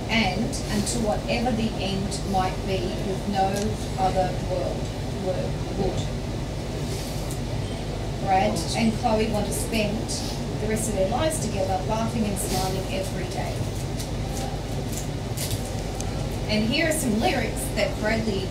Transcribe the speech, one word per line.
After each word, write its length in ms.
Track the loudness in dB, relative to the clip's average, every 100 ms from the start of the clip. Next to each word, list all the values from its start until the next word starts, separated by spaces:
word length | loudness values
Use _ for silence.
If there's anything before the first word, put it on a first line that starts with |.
| 0
and 440 | 2 2 2 0 -2 0
until 300 | 0 2 0
whatever 500 | 0 0 0 0 2
the 180 | 2 0 0
end 380 | 0 0 -2 -2 0
might 240 | 2 2 0 0
be, 100 | 0 0 -2 -2
with 220 | -2 0
no 200 | 2 4 4 0 -2 -2 0
other 320 | 2 4 2 2 0
world, 260 | 0 0 -2 -4 -4 -4 -2 -2
word, 240 | 0 0 -2 -2 0
would. 460 | 0 0 -2 -2 -2 -4 -4 -4 -4 -2 -2 -2 -2 -4 -2 -2 -2 -2 -2 -2 -4 -2 -2 -2 4
Brad 320 | 4 4 2 0 2
and 160 | 4 4
Chloe 280 | 4 4 4
want 180 | 2 0
to 80 |
spend 560 | 0 0 2 2 0 -2 -2 -2 -2 -4 -2
the 60 | 0
rest 220 | 0 0
of 60 | 2
their 140 | 2
lives 360 | 4 2 2 0
together, 340 | 0 2 2 0
laughing 380 | 0 0 2 0
and 120 | 0
smiling 440 | 0 0 0 0 -2
every 320 | -2 -2 -2 -4
day. 240 | -2 -2 -2 -2 -2 -2 -2 -2 -2 -2 -2 -2 -4 -4 -4 -4 -4 -4 -4 -4 -4 -2 -2 -2 -4 -4 -4 -4 -2 -2 -2 0
And 160 | 2 2
here 240 | 2 2
are 20 |
some 280 | 2 2 2
lyrics 420 | 2 2 0 -2 -2 0
that 180 | 0 0
Bradley 460 | 0 2 0 0 -2